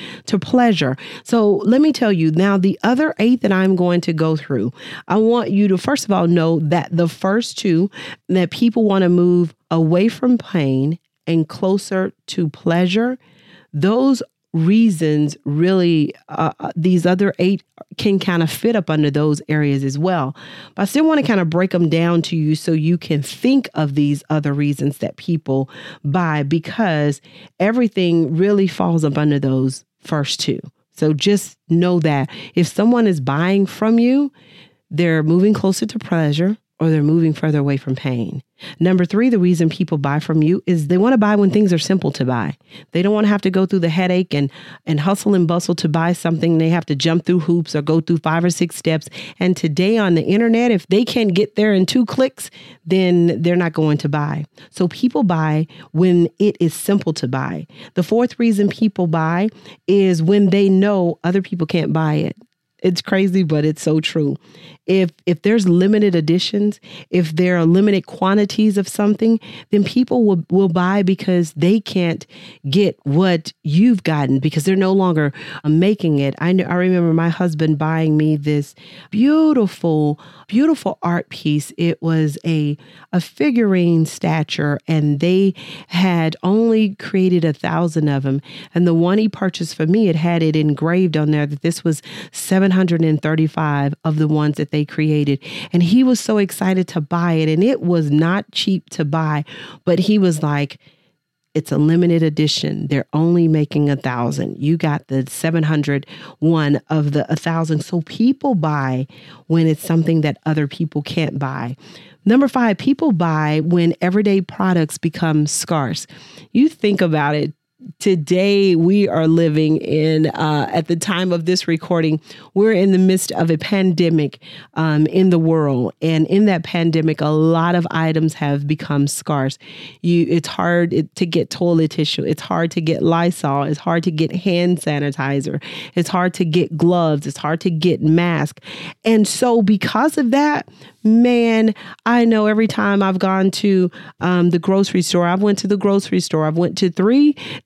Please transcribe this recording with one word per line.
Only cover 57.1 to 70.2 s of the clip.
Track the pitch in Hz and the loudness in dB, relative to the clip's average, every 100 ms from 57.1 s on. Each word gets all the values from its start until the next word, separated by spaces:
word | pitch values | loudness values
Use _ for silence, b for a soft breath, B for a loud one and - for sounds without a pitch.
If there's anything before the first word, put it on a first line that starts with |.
to | 156 123 | -4 -4
buy. | 131 - 87 160 B B | -4 -6 -8 -12 B B
The | - | -4
fourth | 170 226 240 - | 0 0 0 0
reason | 233 202 202 | 0 2 0
people | - 220 - 175 | 0 -2 0 0
buy | 165 160 175 214 - B B - | 0 0 0 -2 -6 B B 0
is | 202 190 170 | 2 4 2
when | 160 208 196 | 2 4 4
they | 196 196 | 4 4
know | 190 202 196 170 156 | 4 2 2 0 -2
other | 170 190 | -2 -2
people | 185 180 160 | -2 -6 -2
can't | 175 151 | -2 0
buy | 151 156 151 | 0 0 0
it. | - - _ _ _ _ | -2 -8 _ _ _ _
It's | 208 175 | -2 -2
crazy, | - 190 190 190 | -2 0 0 0
but | 170 151 | 0 0
it's | 151 156 | -2 -2
so | 160 156 | -2 -2
true. | 151 165 147 - B B B B - | -2 -2 -4 -4 B B B B -2
If, | 190 180 - - | 0 0 -4 -4
if | 165 | -2
there's | 202 226 185 | 0 2 4
limited | 175 190 214 208 | 4 4 2 2
editions, | 175 151 175 - 208 208 202 B B B | 2 2 0 0 -2 -2 -4 B B B
if | 180 160 | -2 0
there | 156 180 180 | 0 0 2
are | 165 | 4
limited | 180 208 196 - | 4 4 2 -2
quantities | - 185 202 202 - 214 202 | -4 0 2 0 0 0 0
of | 190 | -2
something, | - 208 202 226 226 B B B | -2 0 2 2 0 B B B
then | 208 180 | 0 2
people | 247 254 254 | 0 0 2